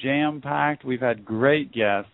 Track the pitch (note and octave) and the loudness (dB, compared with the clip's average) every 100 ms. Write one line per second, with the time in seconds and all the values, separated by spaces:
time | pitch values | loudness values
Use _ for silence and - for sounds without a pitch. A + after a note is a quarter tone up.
0 | C3 C#3+ D3+ D3+ C#3+ D3 D3 D3 C3 B2 | -2 0 0 -2 -4 0 0 -2 -4 -2
1 | B2 A#2 G#2 A2 C3+ D3+ C3+ A#2 G#2 G2+ | 0 -2 -4 2 4 2 0 0 2 0
2 | G2+ | -4